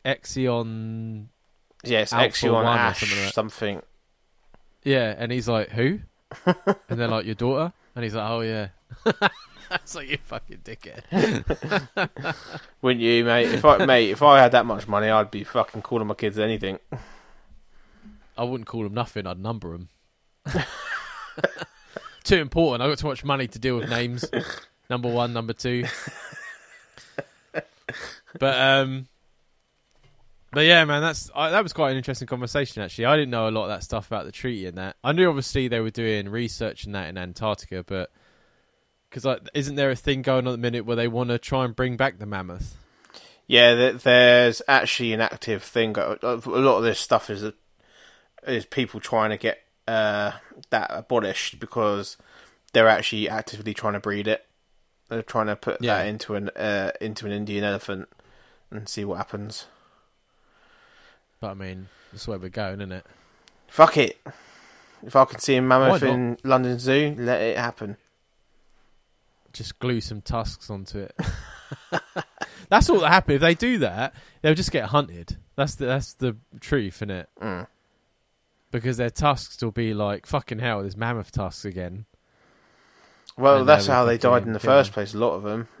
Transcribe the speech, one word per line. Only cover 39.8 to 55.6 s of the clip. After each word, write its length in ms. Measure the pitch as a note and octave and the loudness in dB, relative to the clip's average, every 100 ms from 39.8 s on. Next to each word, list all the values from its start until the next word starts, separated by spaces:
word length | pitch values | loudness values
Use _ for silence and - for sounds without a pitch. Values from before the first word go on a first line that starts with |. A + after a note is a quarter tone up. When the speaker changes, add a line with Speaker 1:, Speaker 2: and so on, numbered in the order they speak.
| C3+ | 0
Speaker 1:
a 60 | B2+ | 0
thing 260 | - C3+ | -2 -2
going 260 | C3 C3 B2+ | 0 0 0
on 60 | |
at 40 | A#2 | -2
the 40 | |
minute 220 | A#2+ A#2+ A2 | -2 -2 -2
where 120 | A#2 | -2
they 100 | A#2+ | 0
wanna 320 | A#2 B2 A#2+ | -2 -2 -4
try 240 | - C3+ | -2 -2
and 100 | B2+ A2+ | -2 -2
bring 200 | B2+ A#2+ | -2 0
back 240 | C3+ F#2 | -2 -2
the 60 | G#2+ | -8
mammoth? 500 | G2+ F2+ F2 - - _ _ _ - - _ - | -8 -8 -10 -12 -14 _ _ _ -20 -20 _ 2
Speaker 2:
Yeah, 280 | B2 A#2+ A#2+ | 8 8 8
th-, 260 | B2+ A#2+ | 4 2
there's 580 | C3+ B2 B2 B2 A#2+ A2+ - | 6 8 10 10 8 2 2
actually 460 | C3+ - - A#2+ | 2 2 -2 -2
an 80 | A2 | 0
active 420 | A2+ - - G2 | -2 -4 -6 -6
thing 300 | - A#2+ A2+ | -2 -2 0
go-, 240 | G#2 - G#2+ | 0 -2 -2
a 140 | A#2+ A#2 | -4 -4
lot 420 | B2 A2+ C3+ G#2+ | -2 2 4 4
of 40 | |
this 160 | A2+ G2 | 2 -2
stuff 300 | - A2+ - | 0 0 0
is, 240 | G2+ G#2+ - _ _ _ _ - _ _ - - | -8 -8 -12 _ _ _ _ -20 _ _ -14 -6
is 200 | A#2+ - | -4 -4
people 340 | - A#2+ G#2+ | -4 -4 -6
trying 300 | - A2+ G#2+ | -2 0 0
to 80 | G#2 | 0
get, 220 | A2 - _ _ - | -2 -4 _ _ -4
uh, 460 | A2+ G#2+ G#2 G#2 - - - - | 0 0 0 -2 -6 -16 -20 -4
that 160 | A2 - | -2 -2
abolished 680 | - - A#2+ G2+ - - - | -8 -2 0 0 -4 -8 -10
because 580 | A2 A#2+ G#2 G2+ G2 - _ - - _ _ | -8 -2 0 0 -6 -14 _ -20 -20 _ _
they're 160 | B2 A2+ | 6 8
actually 400 | G#2+ - G#2+ G#2+ | 6 2 -4 -4
actively 440 | A2 - - G#2+ | -4 -8 -10 -10
trying 200 | G#2 G#2+ | -6 -4
to 60 | G2+ | -4
breed 260 | G#2 G#2 G#2 | -4 -4 -2
it. 180 | A2 - _ _ _ _ _ _ | -4 -4 _ _ _ _ _ _
They're 140 | A2+ | -8
trying 260 | - A#2 G#2+ | -4 -2 0
to 80 | |
put 260 | G2+ | -2